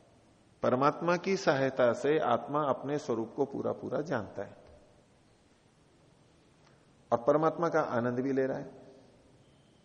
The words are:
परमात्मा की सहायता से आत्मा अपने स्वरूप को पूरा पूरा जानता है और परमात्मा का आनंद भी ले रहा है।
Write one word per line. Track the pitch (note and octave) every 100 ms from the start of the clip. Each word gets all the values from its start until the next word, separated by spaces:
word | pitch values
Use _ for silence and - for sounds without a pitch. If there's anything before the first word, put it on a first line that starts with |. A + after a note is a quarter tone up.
| _ _ _ _ _ _
परमात्मा | A#2+ B2 C#3+ D3 E3+ F3
की | F#3+ F#3
सहायता | - C#3 C3+ C3+ B2
से | A2+ C#3 D#3
आत्मा | B2 A#2 - D3 C#3+
अपने | B2 C3+ D3
स्वरूप | - A2+ A2 -
को | C3+
पूरा | A#2 A2+
पूरा | A2 G#2 D#3
जानता | D#3 B2+ G2 -
है | G2+ - - - - - _ _ _ _ _ _ _ _ _ _ _ _ _ _ _ _ - _ _ _ -
और | A#2
परमात्मा | - D3 D#3+ D#3 E3+
का | D#3
आनंद | C#3+ A#2 A#2+ B2
भी | C3+
ले | C3+ C3
रहा | C#3+
है। | D3 - - - - - - - _ _ _ _